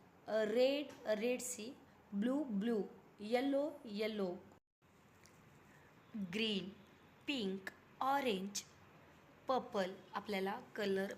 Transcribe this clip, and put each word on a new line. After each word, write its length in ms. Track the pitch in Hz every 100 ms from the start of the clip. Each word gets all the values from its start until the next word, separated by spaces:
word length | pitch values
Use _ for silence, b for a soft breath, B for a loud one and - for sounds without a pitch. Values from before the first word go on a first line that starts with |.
| - - -
A 180 | 214
red, 420 | 214 233 262 285 285 - 214
a 80 |
red 260 | 208 247 247
sea, 320 | - - 220 - B B -
blue, 340 | 202 247 277 269
blue, 340 | 196 233 214 185 - - -
yellow, 480 | 208 247 277 277 302 302
yellow, 460 | 226 208 220 214 180 190 - - _ _ - - - - - - - - B B B - - 220 180
green, 420 | 214 220 196 185 - - - - -
pink, 460 | - 269 190 190 - - - - 262
orange, 520 | 277 254 190 196 202 - - - - - - - - -
पर्पल. 440 | 254 - 208 185 202 -
आपल्याला 360 | 202 214 190 190 226 -
कलर 380 | - 202 190 196